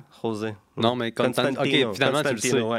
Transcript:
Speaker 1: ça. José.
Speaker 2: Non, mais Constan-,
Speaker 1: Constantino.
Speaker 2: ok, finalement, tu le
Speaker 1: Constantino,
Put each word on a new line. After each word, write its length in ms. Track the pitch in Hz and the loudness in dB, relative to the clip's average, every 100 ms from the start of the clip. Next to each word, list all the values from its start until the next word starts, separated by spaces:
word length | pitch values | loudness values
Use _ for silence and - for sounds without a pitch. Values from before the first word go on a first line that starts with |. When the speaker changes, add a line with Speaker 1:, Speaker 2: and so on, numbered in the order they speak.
| - | -8
Speaker 1:
ça. 140 | - | -8
José. 300 | 113 110 110 104 _ - | -6 -4 -6 -10 _ 0
Speaker 2:
Non, 180 | 113 123 | 0 2
mais 160 | 117 | -2
Constan-, 360 | - 131 127 143 | -2 0 2 0
Speaker 1:
Constantino. 420 | 131 139 139 127 | 0 0 2 0
Speaker 2:
ok, 60 | 104 | 0
finalement, 260 | 135 135 | 0 2
tu 40 | 147 | 0
le 40 | |
Speaker 1:
Constantino, 380 | 117 127 123 110 | 0 0 0 0